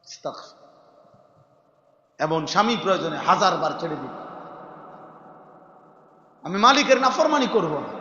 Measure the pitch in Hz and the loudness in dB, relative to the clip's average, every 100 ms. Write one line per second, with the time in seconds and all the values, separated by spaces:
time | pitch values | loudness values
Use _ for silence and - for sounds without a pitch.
0 | _ - 147 - - - - _ _ _ | _ -14 -12 -14 -20 -20 -20 _ _ _
1 | _ _ _ _ _ _ _ _ _ _ | _ _ _ _ _ _ _ _ _ _
2 | _ _ 156 160 151 175 214 220 190 185 | _ _ -2 -2 0 2 2 0 0 0
3 | 165 151 156 190 196 165 151 143 165 147 | -2 -4 0 4 2 2 -2 -4 -8 -8
4 | 131 - - - - - - - - - | -10 -12 -16 -16 -18 -18 -20 -20 -20 -20
5 | - - - - - - - - - - | -20 -20 -20 -20 -20 -20 -20 -20 -20 -20
6 | _ _ _ _ 151 196 233 277 277 254 | _ _ _ _ -8 2 6 6 4 4
7 | 262 254 311 294 240 220 170 147 - - | 4 2 2 2 2 0 0 -4 -8 -12